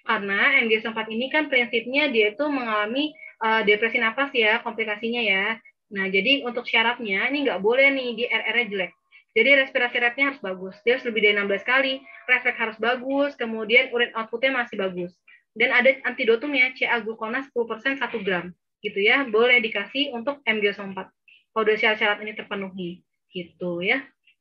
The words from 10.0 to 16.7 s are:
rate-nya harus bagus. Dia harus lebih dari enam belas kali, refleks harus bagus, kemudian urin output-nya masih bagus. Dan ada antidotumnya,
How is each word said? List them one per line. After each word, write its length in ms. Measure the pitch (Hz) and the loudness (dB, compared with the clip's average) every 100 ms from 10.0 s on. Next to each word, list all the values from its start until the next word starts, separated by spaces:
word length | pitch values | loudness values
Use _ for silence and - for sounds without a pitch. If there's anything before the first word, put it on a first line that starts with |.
rate-nya 320 | 240 269 277 | -2 0 -2
harus 80 | - | -2
bagus. 320 | 190 185 190 - | -8 -8 -10 -2
Dia 160 | 226 269 | 0 0
harus 80 | 240 | 0
lebih 160 | 214 | 2
dari 120 | 208 208 | 4 4
enam 80 | 202 | 0
belas 160 | 196 | -2
kali, 400 | 247 262 269 269 - - - | 2 2 2 -2 -10 -8 0
refleks 320 | 247 247 233 | 0 0 -2
harus 200 | 220 220 | -4 -2
bagus, 560 | 226 254 262 277 285 277 | -2 0 0 0 0 -2
kemudian 560 | 233 220 214 247 262 | -6 -6 2 2 4
urin 160 | 240 233 226 | 0 -2 -2
output-nya 480 | 220 233 262 247 233 | -6 -2 -2 0 -4
masih 160 | 202 | -4
bagus. 320 | 190 180 175 - _ - _ | -4 -4 -8 -12 _ -20 _
Dan 160 | 214 254 | -2 2
ada 240 | 247 262 269 254 | 4 4 4 -2
antidotumnya, 640 | 247 226 226 294 269 262 | -2 2 2 2 2 2